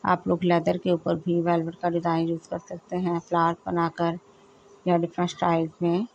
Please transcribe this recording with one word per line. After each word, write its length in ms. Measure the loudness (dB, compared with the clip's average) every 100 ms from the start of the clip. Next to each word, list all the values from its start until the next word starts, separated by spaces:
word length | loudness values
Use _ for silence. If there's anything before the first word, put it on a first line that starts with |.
आप 240 | 0 0 0
लोग 160 | 0 2
leather 320 | 2 2 -2
के 140 | 0
ऊपर 240 | 0 0 -2
भी 240 | 0 0
velvet 380 | 2 0 -2 -4
का 80 | -2
design 380 | -2 0 0 0
use 200 | -4 -6
कर 100 | -10
सकते 360 | -10 -16 -8 -4
हैं, 220 | -2 -2
फ्लावर्स 360 | -2 2 2 0 -4
बनाकर 520 | -2 -2 0 -2 -2 -12 -20 -20 -20 -20 -8 0
या 120 | 2
different 320 | 0 -2 -4
styles 520 | 0 0 0 -2 -2
में 240 | 0 0 -2